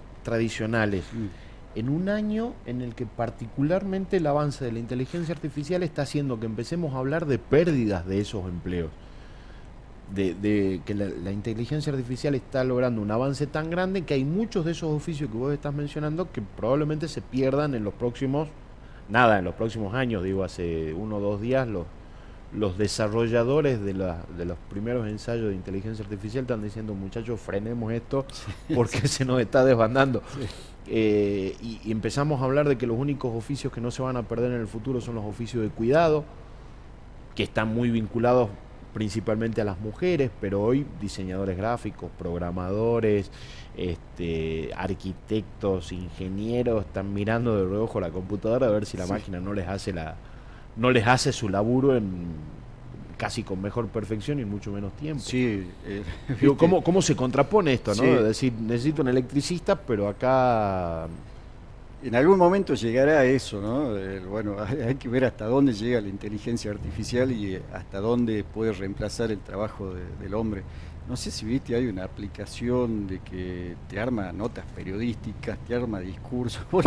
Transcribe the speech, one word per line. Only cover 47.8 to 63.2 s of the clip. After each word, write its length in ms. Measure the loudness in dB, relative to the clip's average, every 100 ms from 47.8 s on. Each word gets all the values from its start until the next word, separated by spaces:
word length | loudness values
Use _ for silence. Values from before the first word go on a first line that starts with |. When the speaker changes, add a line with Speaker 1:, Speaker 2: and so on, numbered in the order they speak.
| 0 -2
Speaker 1:
la 100 | -2
computadora 580 | -4 -4 -2 2 4 4
a 20 |
ver 140 | 2 0
si 100 | -4
la 100 | -2
Speaker 2:
Sí. 60 |
Speaker 1:
máquina 280 | -4 -4 -6
no 120 | -4
les 140 | -4 -4
hace 240 | -4 -4
la, 240 | -4 -6 -10 -14 -16 -16 -16 -12 2
no 140 | 4
les 140 | 6 6
hace 260 | 6 4
su 160 | 0 0
laburo 480 | 2 4 4 4 4
en, 280 | 2 -4 -6 -8 -10 -12 -14 -16 -14 -14 -12 -6
casi 260 | -4 -2
con 180 | -4 -4
mejor 260 | -2 -2 -2
perfección 520 | -4 -4 -4 -2 -2
y 40 |
en 60 | -2
mucho 220 | -4 -6
menos 220 | -6 -6 -6
tiempo. 260 | -6 -6
Speaker 2:
Sí, 460 | -2 2 2 0 -4 -10 -8
eh, 180 | -6 -6 -8
<laughs> 120 | -6
Speaker 1:
Digo, 260 | 6 6
Speaker 2:
viste. 20 | 8
Speaker 1:
¿cómo, 260 | 8 8
cómo 200 | 6 6
se 160 | 6 4
contrapone 560 | 2 4 4 6 6
esto, 180 | 4 2 4
no? 60 |
Speaker 2:
Sí. 60 | 6
Speaker 1:
Es 160 | 6
decir, 300 | 6 4 0
necesito 480 | 0 0 0 2 2
un 80 | 4
electricista, 640 | 2 2 0 0 0 2 0
pero 320 | 2 0 0
acá 1000 | 2 4 6 6 4 4 0 -2 -4 -6 -10 -12 -14 -16 -16 -16 -16 -16 -10
Speaker 2:
En 100 | 0
algún 240 | 6 8 10
momento 380 | 8 6 2 0
llegará 500 | 2 4 6 8